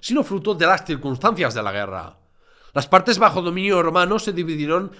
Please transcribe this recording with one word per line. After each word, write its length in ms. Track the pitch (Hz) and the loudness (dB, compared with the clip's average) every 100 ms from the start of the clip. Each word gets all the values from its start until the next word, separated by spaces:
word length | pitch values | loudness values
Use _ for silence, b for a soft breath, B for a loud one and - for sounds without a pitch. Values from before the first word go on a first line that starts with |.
sino 240 | - 254 - | -4 -2 -2
fruto 300 | 190 214 175 | -4 -4 0
de 100 | 170 | 2
las 180 | 185 | 2
circunstancias 680 | - 143 139 127 208 185 139 | 0 -6 -6 -2 -2 0 -2
de 100 | 110 | -2
la 80 | 104 | -4
guerra. 460 | 98 98 92 82 - _ b b b b | -4 -6 -8 -12 -18 _ b b b b
Las 140 | 143 131 | -6 4
partes 300 | 185 240 196 | 4 4 4
bajo 240 | 214 165 | 4 2
dominio 400 | 175 180 196 185 | -4 -2 0 2
romano 380 | 165 175 175 208 | 2 2 2 0
se 140 | 214 | -2
dividieron 580 | 175 165 151 147 170 190 | -4 -4 -4 0 -2 -2